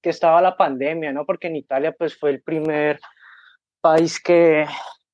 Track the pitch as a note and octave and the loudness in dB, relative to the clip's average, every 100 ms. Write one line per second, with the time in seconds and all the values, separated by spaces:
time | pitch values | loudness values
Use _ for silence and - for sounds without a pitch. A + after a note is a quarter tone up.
0 | F3+ E3 E3 E3 F#3 F3+ E3+ C3 C#3 E3 | -6 0 2 4 2 0 -2 -2 -6 -4
1 | D#3 C#3 D3+ F3+ F3 D#3 - C3+ D#3 - | -6 -8 -6 -6 -6 -10 -6 -4 -4 -4
2 | D#3+ - D3 C#3 - D#3+ D#3 D3+ D3+ D3 | -8 -4 -4 -4 -6 -4 -2 -2 -2 -4
3 | - _ - - _ _ _ _ E3 D#3+ | -10 _ -20 -20 _ _ _ _ 2 4
4 | E3 - - F3 E3+ D3+ D3+ - - - | 2 -4 2 4 6 4 -2 -8 -16 -20
5 | _ | _